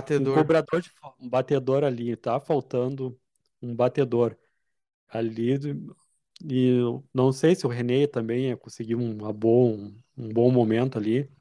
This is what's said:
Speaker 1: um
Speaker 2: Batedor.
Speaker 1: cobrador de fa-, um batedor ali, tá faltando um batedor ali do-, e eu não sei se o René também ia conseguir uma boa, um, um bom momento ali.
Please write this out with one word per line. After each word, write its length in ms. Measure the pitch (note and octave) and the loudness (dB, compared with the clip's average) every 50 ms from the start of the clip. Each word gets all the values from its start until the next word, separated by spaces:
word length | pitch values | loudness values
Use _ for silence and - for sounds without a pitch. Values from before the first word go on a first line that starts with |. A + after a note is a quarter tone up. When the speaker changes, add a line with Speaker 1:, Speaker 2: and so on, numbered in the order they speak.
| C3 - D3 | -2 0 -2
Speaker 1:
um 100 | C#3+ C3+ | 0 0
Speaker 2:
Batedor. 20 | C3+ | 2
Speaker 1:
cobrador 520 | C3+ D3+ D3+ D3 D#3+ D#3+ D3 - - F3 | 2 2 2 4 2 2 2 0 -4 -4
de 100 | F3 - | -4 -6
fa-, 240 | _ _ - C#3 - _ | _ _ -20 -20 -20 _
um 80 | B2+ B2 | -12 -4
batedor 560 | B2 B2+ C3 - D3 C3+ C3 B2 C3 C#3+ D3 | -2 -2 0 0 -2 -2 0 0 0 0 0
ali, 320 | C#3 B2+ A#2 A#2+ A#2+ A#2 | 0 -2 -2 -4 -6 -6
tá 240 | - - B2 A#2 C#3 | -6 -4 -4 -4 -4
faltando 800 | C#3 - E3 C#3 B2 - - B2 B2 B2+ C#3 C3+ C3 B2+ B2 _ _ _ _ _ _ _ _ - - | -2 -2 -2 -2 -2 -2 -4 -4 -2 -2 -4 -6 -8 -10 -10 _ _ _ _ _ _ _ _ -14 -12
um 120 | A#2+ A#2 | -10 -2
batedor 640 | A2+ B2 B2+ - D3 C#3 A#2+ A#2+ A#2+ A#2+ A2+ A2+ _ _ _ _ _ _ _ _ _ _ _ _ _ _ _ | 0 0 0 2 0 -2 0 2 2 2 0 -2 _ _ _ _ _ _ _ _ _ _ _ _ _ _ _
ali 500 | - A2 A2+ A2+ A2+ A2+ A#2 A#2+ C3+ C#3 | -8 -6 -4 -4 -4 -4 -2 0 0 -2
do-, 380 | C#3 D3 C#3+ - - - - _ _ _ _ _ _ _ _ - F3 D3+ | -2 -6 -8 -8 -10 -14 -18 _ _ _ _ _ _ _ _ -16 -10 -4
e 200 | C3 B2+ B2+ B2+ B2+ B2 | -2 2 2 4 4 2
eu 240 | B2 A#2+ A#2+ C#3 - _ - | 2 0 -4 -6 -10 _ -2
não 180 | C3 B2+ C3+ C3+ | 2 2 2 2
sei 220 | C3+ - D#3+ F3+ | 4 4 4 4
se 120 | F#3 - | 4 0
o 40 | B2+ | -4
René 360 | A#2+ A#2+ A#2+ A#2+ B2 C3+ D3 | -4 -2 -2 0 2 2 2
também 420 | C#3+ - B2 A2+ A2 A#2 B2 C3+ C3 | 0 0 -4 -4 -2 -2 -2 -2 -2
ia 80 | B2 | -4
conseguir 380 | - - - - - A#2+ A2 A2+ | -6 -10 -18 -14 -12 -6 -4 -2
uma 360 | A#2+ B2 A#2 A2 G#2+ G#2 G#2+ G#2+ | -2 -2 -4 -4 -6 -8 -8 -6
boa, 380 | G#2+ A2 A2+ A#2 B2 B2+ A#2+ A2 | -2 2 4 6 6 6 4 2
um, 260 | G#2 G2+ G#2 G2 A2+ _ _ _ | -2 -8 -14 -18 -20 _ _ _
um 120 | C3 A#2+ A2 G#2+ | -14 -10 -4 0
bom 180 | A#2 A#2+ B2+ B2+ | 4 4 6 6
momento 460 | B2 A#2 A2 A2 A2+ B2 C3+ - A2+ | 4 4 4 2 2 0 0 -2 -4
ali. 320 | G#2 G#2+ A2+ C3 C#3+ C#3 _ _ | -2 0 -2 -2 -2 -6 _ _